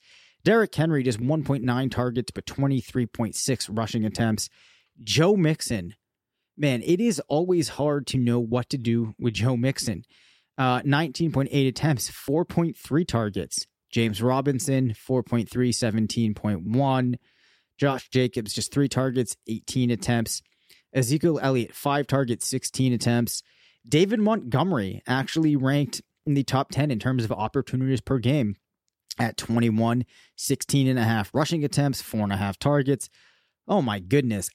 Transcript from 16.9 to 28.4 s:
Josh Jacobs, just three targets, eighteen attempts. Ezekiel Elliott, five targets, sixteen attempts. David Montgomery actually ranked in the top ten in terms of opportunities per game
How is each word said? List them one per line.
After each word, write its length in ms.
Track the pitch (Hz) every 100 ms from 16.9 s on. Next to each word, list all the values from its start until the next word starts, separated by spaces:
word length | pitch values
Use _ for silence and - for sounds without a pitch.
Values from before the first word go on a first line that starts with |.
| 131 123 120 _ _ _ _ _ -
Josh 320 | 143 131 -
Jacobs, 440 | 127 123 - 107
just 200 | - -
three 160 | 139 139
targets, 480 | 131 131 127 117 - -
eighteen 440 | 110 - 131 123
attempts. 500 | 117 - 117 117 - _ _ _ - _
Ezekiel 460 | 135 120 147 170 147
Elliott, 320 | 135 131 113
five 340 | - 143 143 139
targets, 400 | 135 127 113 -
sixteen 440 | 131 - - 131
attempts. 520 | 117 120 120 117 - - _ _ _ 117
David 320 | 147 196 226
Montgomery 800 | 208 220 131 131 180 147 95 - -
actually 480 | 127 135 165 156 143
ranked 460 | 131 143 131 - - _ -
in 100 | 139
the 80 |
top 280 | 127 135 139
ten 200 | - 147
in 80 | 113
terms 240 | 131 131
of 80 | 110
opportunities 680 | - 107 139 - 127 131 127
per 180 | - 135
game 360 | 117 147